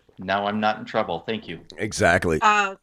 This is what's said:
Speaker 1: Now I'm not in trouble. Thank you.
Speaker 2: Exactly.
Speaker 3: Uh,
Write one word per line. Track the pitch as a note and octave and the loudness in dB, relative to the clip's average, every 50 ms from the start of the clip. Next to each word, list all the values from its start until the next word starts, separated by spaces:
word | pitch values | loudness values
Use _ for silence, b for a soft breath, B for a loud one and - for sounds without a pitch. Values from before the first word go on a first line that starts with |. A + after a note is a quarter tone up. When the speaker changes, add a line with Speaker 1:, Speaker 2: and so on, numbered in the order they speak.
| _ _ _ - | _ _ _ -10
Speaker 1:
Now | F#2+ F#2 F#2+ G2+ G2+ | -4 -2 -2 0 0
I'm | G2+ G#2 G#2+ | 0 0 0
not | G#2+ G#2+ G#2+ - | 0 0 0 -2
in | A#2+ | -6
trouble. | - - A2+ G#2+ F#2 F2 E2 | -4 -2 -2 -2 -2 -4 -6
Thank | - - A2+ G#2+ - | -6 -6 -8 -6 -8
you. | - E2+ D#2+ - - - | -10 -14 -14 -16 -18 -10
Speaker 2:
Exactly. | D2+ G2 A2 G2 - G#2 - - F#2 - F2 - - - | -8 -8 -6 -2 2 4 4 4 4 4 2 2 4 4
Speaker 3:
Uh, | G#3+ G#3 G#3 G3+ - F#3+ - | 4 4 4 2 0 -4 -10